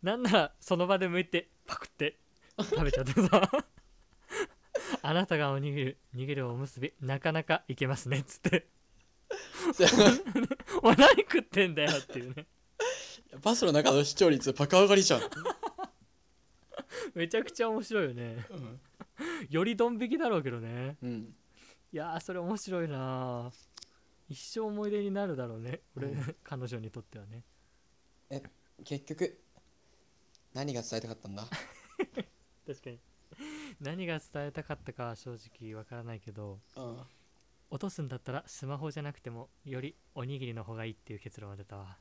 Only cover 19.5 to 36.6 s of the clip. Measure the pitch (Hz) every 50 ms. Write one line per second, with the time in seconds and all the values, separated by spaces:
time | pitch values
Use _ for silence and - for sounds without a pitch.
19.5 | 139 160 185 220 240 196 233 240 240 220 240 233 240 320 330 254 220 175 139 131
20.5 | 120 117 113 113 117 123 127 135 143 - - 123 120 110 110 117 - _ _ _
21.5 | _ - - - - _ _ _ - 156 151 170 160 165 - - 185 180 175 175
22.5 | 214 208 - - 185 180 165 160 147 135 131 131 131 127 127 127 123 120 120 123
23.5 | 120 - - _ _ - - _ _ _ _ _ _ _ _ _ 143 127 - -
24.5 | - 226 220 214 208 208 208 208 208 208 202 202 190 202 202 190 160 131 127 117
25.5 | 113 113 113 123 123 170 _ _ _ 131 127 139 - 147 135 120 160 _ _ -
26.5 | - 131 127 120 117 117 110 110 - 120 107 _ - 110 101 101 110 117 120 _
27.5 | _ _ _ _ _ _ _ _ _ _ _ _ _ _ _ _ 139 139 135 -
28.5 | _ _ _ _ _ _ - - 147 139 139 - 156 160 180 - - - _ _
29.5 | _ - _ _ _ _ _ _ _ _ _ _ _ _ _ _ _ - _ _
30.5 | _ 127 139 147 135 120 117 - - 113 113 113 113 - - 104 101 98 107 120
31.5 | - - - - - - - - - - - - - - - - _ _ _ _
32.5 | _ _ _ - 139 - - 131 120 120 _ _ _ _ _ _ - - 277 302
33.5 | 302 302 302 285 220 - 147 139 156 185 190 170 165 156 - - - 151 143 147
34.5 | 139 - 151 - 147 - - - 123 - 123 120 113 107 - 131 120 113 - 117
35.5 | _ - 117 110 110 107 107 _ 127 120 117 117 113 110 _ - 104 104 107 101
36.5 | 98 101